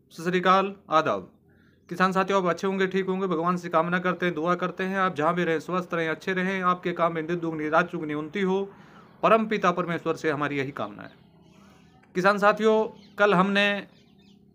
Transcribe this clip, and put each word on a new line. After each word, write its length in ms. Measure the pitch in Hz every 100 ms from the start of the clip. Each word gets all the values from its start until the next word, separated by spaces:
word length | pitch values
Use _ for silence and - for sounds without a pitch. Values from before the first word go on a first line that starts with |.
| _
सत 140 | -
श्री 160 | 165 180
अकाल, 360 | 185 190 196 196 -
आदाब। 420 | 156 143 101 87 _ _ _ _ _ -
किसान 220 | 180 185
साथियों, 320 | 185 190 196
आप 60 | 180
अच्छे 180 | 165 196
होंगे, 200 | 190 185
ठीक 180 | 190 185
होंगे, 220 | 185 190
भगवान 300 | 160 170 175
से 120 | 170
कामना 300 | 165 170 180
करते 260 | 185 175 175
हैं, 100 | 151
दुआ 200 | 170 180
करते 280 | 180 180
हैं, 140 | 185 196
आप 180 | 185 147
जहाँ 200 | 156 175
भी 80 |
रहें, 160 | 165 160
स्वस्थ 340 | 151 180 175
रहें, 160 | 170 160
अच्छे 240 | 160 196
रहें, 280 | 185 185 190
आपके 300 | 180 180 180
काम 220 | 175 170
में 140 | 165 156
दिन 120 | 175
दुगनी, 300 | 165 160 151
रात 200 | 165 175
चुगनी 240 | 170 151
उन्नति 280 | 151 151 208
हो, 320 | 185 190 196 - - - - -
परम 220 | 175 220 214
पिता 260 | 208 202
परमेश्वर 440 | 180 170 165 165 160
से 160 | 160
हमारी 260 | 143 143 143
यही 140 | 135
कामना 320 | 143 104 107
है। 80 | 110 - - - _ - - - - _ _ 185
किसान 220 | 190 202
साथियों, 500 | 202 208 220 220 220 - - -
कल 180 | 208
हमने 540 | 180 196 196 202 143 - _ _ _ - - _